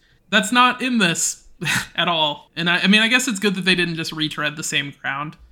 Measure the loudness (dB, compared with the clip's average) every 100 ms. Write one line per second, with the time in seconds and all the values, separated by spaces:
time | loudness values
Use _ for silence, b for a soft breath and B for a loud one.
0 | _ _ -2 0 2 2 2 2 -2 2
1 | 2 0 -2 -4 -14 -8 -4 -4 -4 -4
2 | -2 0 0 -2 -10 -4 0 2 4 6
3 | 4 2 0 0 0 0 0 2 0 -2
4 | -6 -6 -6 -4 -6 -6 -6 -4 -6 -8
5 | -8 -6 -8 -12 -20